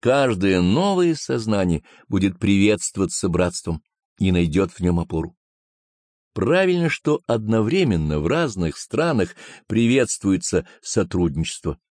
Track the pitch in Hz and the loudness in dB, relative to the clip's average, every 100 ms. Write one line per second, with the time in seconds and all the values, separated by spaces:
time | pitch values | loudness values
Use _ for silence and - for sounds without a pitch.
0 | 117 139 135 104 98 92 87 113 196 190 | 2 2 2 0 2 4 4 2 2 2
1 | 175 156 - 127 110 104 92 80 - - | 0 0 -4 -4 -2 0 2 0 -4 -20
2 | _ 98 95 92 98 101 101 104 - - | _ 0 0 0 0 2 4 2 -2 -4
3 | 92 - 95 85 87 - - 82 _ _ | -4 -2 -4 0 -2 -2 -8 -8 _ _
4 | _ _ 98 90 87 80 95 - 90 85 | _ _ 0 2 2 2 -2 0 0 0
5 | 85 82 82 _ _ _ _ _ _ _ | -2 -6 -6 _ _ _ _ _ _ _
6 | _ _ _ - 95 175 190 180 170 - | _ _ _ -4 0 2 2 2 0 -2
7 | - 147 - 117 107 113 107 175 165 87 | -2 -2 0 -4 0 0 2 2 2 0
8 | 76 76 76 147 160 95 82 - - - | 0 -2 0 0 -2 -2 -4 -4 -8 -2
9 | 165 135 - - - - _ 107 117 131 | 0 0 -2 -4 -20 -20 _ 0 2 2
10 | 117 - 98 92 - 90 - - - - | 0 -2 0 0 0 -4 -4 -18 -6 -2
11 | 90 90 87 71 80 - 85 71 _ | -2 0 -2 -2 -6 -6 -8 -10 _